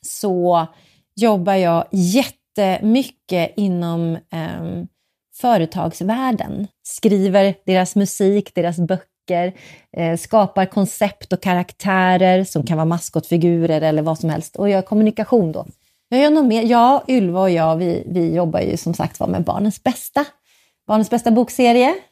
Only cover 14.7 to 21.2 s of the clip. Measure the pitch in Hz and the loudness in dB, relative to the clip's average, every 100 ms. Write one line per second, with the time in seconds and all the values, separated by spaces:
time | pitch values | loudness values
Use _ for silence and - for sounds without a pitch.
14.7 | 196 185 214 214 220 214 240 170 156 - | 0 0 2 2 0 0 0 0 -4 -12
15.7 | - _ _ _ 247 294 311 269 220 226 | -18 _ _ _ 2 4 4 4 2 2
16.7 | 233 240 285 - 254 190 175 190 170 160 | 4 4 4 2 0 0 0 2 2 2
17.7 | 160 180 170 - 180 170 165 175 160 - | 0 -2 -4 -4 -2 0 0 0 -2 -2
18.7 | - - 170 160 - - 185 165 - 208 | -4 -4 -4 -4 -4 -4 -2 -2 -2 -2
19.7 | - - 247 - - 285 _ _ _ _ | -2 -4 -4 -4 -4 -4 _ _ _ _
20.7 | _ _ 214 214 240 | _ _ 0 2 0